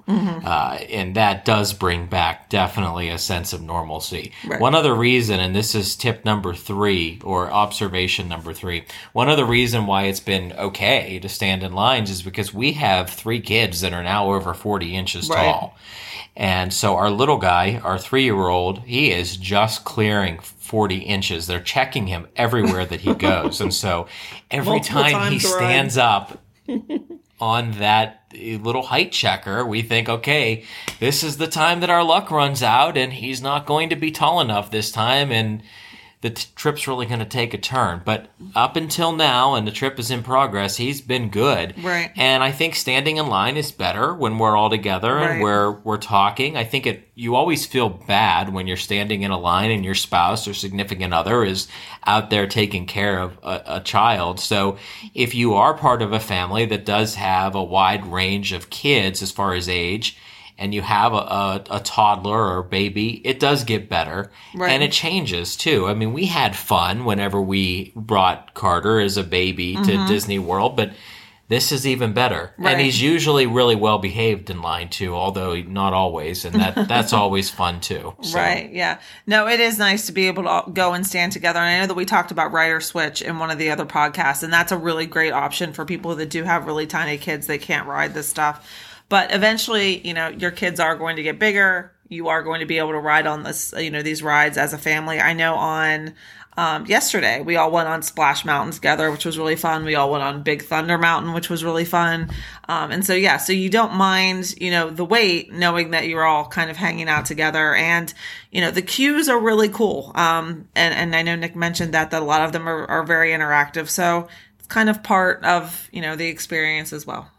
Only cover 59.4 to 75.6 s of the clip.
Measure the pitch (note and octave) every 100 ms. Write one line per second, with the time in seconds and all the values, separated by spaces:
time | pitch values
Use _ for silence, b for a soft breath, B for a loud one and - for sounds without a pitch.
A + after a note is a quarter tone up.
59.4 | G2 F2+ F2 F2+ F2 G#2 A2 B B B
60.4 | B - G2 G#2 F#2 G#2 A2+ G#2+ - G2+
61.4 | G2 F#2+ - G2+ - - G#2+ G2+ F#2+ A2
62.4 | G#2 F2+ F2+ F#2+ G2+ G2+ A2 A#2 B2 B2+
63.4 | C#3 C#3+ A2+ G#2+ G2 F2 D#2 E2+ G2+ B
64.4 | B F3+ F3+ C3+ D3 - D#3+ F#3 C#3 F2
65.4 | F2 - E3 C3+ F#2 G#2+ A2 B2+ F#3+ E3+
66.4 | A2+ G2 - F#2+ F2 G#2 B2 G2+ G2+ G2
67.4 | F#2+ G2 F#2+ F2+ - - A2 G#2 F#2 E2
68.4 | - - G2 F2 G2+ A2 G2+ G2 F2+ F2+
69.4 | F#2 F2+ F2 F#2+ G3 G2 F#2+ G2+ G2 G2
70.4 | F2 F#2 A#2 B2 G#2 G2 B B B B
71.4 | _ A#2 - C#3 C3+ B2+ A#2 G#2 B2+ F2
72.4 | E2+ - F3 C3 C#3 A#2+ C3+ E3 D3 C#3+
73.4 | B2+ A#2 B2 A2 G#2+ G#2 F#2+ A2 A2+ -
74.4 | F2+ F2+ E2 E2+ F2 - F#2+ F2 F#2 F#2+
75.4 | F#2 F2